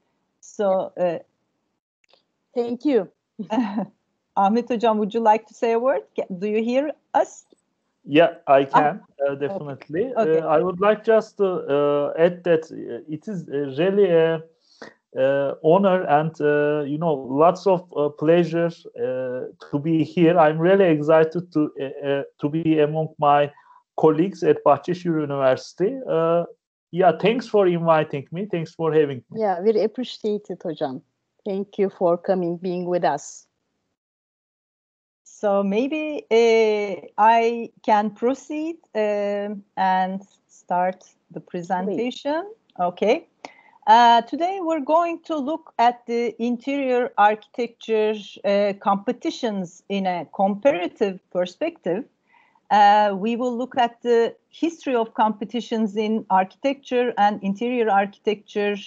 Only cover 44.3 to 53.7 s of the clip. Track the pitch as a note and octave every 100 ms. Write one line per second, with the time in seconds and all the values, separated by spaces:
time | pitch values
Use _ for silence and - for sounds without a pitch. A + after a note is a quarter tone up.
44.3 | D4 E4+ G4 E4 D#4+ C4 D#4 E4+ E4 -
45.3 | D#4+ C4 D#4+ - - A#3 A#3+ - A#3 A#3+
46.3 | - A#3 A#3+ - C#4+ C4+ B3 B3 - G#3
47.3 | G#3+ - - A#3 - - A3 G#3+ G#3+ G3
48.3 | - - G3+ G3+ G3 - G3 G3+ B3 E4
49.3 | - A#3 G3+ F3 - - G3 F#3+ F3 D#3
50.3 | - G3 G3+ C#4 E4 F4 - G#3 F#3 _
51.3 | F#3 F3+ - D#4 E4 - F3 - _ _
52.3 | _ _ _ _ G3+ G#3 G#3 G#3 G3 G#3
53.3 | A#3 B3 A#3 B3+